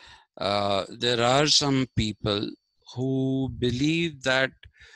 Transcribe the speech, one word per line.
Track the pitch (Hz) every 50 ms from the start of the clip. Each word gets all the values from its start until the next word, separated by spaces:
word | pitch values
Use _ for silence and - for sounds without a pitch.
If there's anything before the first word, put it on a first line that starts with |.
| - - - - _ _ _
Uh, | - 92 98 101 101 101 101 98 95 - -
there | 107 120 120 120 123 117
are | 120 123 131 143 151
some | 147 - - 151 139 135 131 127 - -
people | - 110 107 101 _ - 107 101 104 - - - _ _ _ _ _ _ - -
who | 123 127 135 135 131 131 131 135 135 131 127 120
believe | 113 120 123 120 127 147 156 165 170 170 165 147 131
that | 127 135 131 131 131 127 - _ - - _ _ - - -